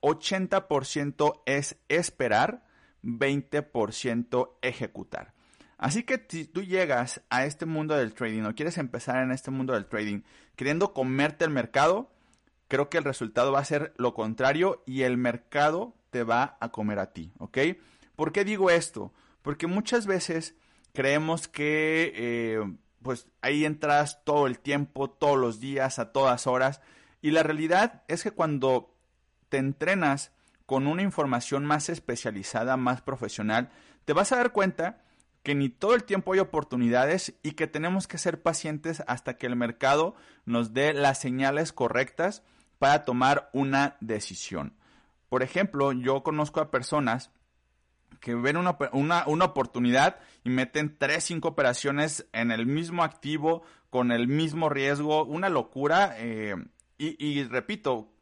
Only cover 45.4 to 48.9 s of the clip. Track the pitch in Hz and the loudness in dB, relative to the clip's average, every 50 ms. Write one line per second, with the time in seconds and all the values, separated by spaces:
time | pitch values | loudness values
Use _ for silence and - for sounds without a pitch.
45.4 | 127 123 - 175 196 190 - 143 139 139 135 123 123 131 135 139 135 160 151 151 | -2 0 0 -2 -2 0 0 0 0 2 0 0 0 0 0 0 0 -2 -2 -2
46.4 | 151 147 - 160 156 151 - 131 123 - - 151 143 120 113 127 - - _ _ | -2 -2 -2 -4 -4 0 -2 -4 -2 0 -2 0 2 2 0 -2 -4 -10 _ _
47.4 | _ _ _ _ _ _ _ _ _ _ _ _ _ _ - - - 120 120 120 | _ _ _ _ _ _ _ _ _ _ _ _ _ _ -20 -16 -8 -6 -4 -2
48.4 | 120 135 147 170 175 180 175 - 143 127 | 0 0 0 2 0 0 0 0 -2 -2